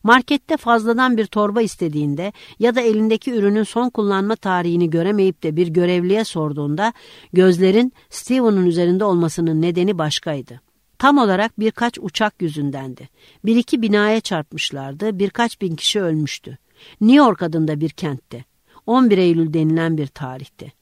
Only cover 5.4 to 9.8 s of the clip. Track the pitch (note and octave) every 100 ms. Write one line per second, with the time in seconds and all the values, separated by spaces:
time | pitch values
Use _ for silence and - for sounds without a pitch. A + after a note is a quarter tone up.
5.4 | E3 D#3 F3 E3 F3 F3+ F3+ G#3 A3 E3+
6.4 | D3+ D3 C#3+ D3+ G#3+ - - - - F3+
7.4 | F#3 E3+ F#3 G#3 B3+ _ _ - - C4
8.4 | A#3 G3 F3+ E3+ F3 F#3 G#3 F3 E3 D#3+
9.4 | E3 D#3 E3+ F3